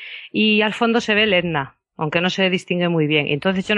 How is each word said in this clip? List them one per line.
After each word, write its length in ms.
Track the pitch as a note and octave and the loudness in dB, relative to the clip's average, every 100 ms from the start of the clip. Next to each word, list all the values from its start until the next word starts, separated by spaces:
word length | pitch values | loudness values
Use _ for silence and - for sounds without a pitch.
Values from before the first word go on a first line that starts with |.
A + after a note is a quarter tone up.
| - - - | -18 -18 -8
Y 320 | G#3 G#3+ G#3+ | 0 2 2
al 100 | G#3+ | 0
fondo 260 | - A#3 A#3 | 0 0 0
se 140 | A3 | 2
ve 100 | G#3 A3 | 2 4
el 80 | |
Etna, 420 | F3+ E3+ D3+ C3+ _ _ - | 2 2 -4 -4 _ _ -8
aunque 240 | D#3 E3+ | -2 0
no 100 | F3+ | 0
se 180 | G3 F#3 | 0 0
distingue 400 | F3+ - F3+ F3 | 0 -2 -2 0
muy 160 | E3+ D3 | 2 2
bien. 220 | D#3 C#3+ | 0 0
Entonces 400 | C#3+ F#3+ F#3+ | -2 -2 -2
yo, 80 | G3+ | -2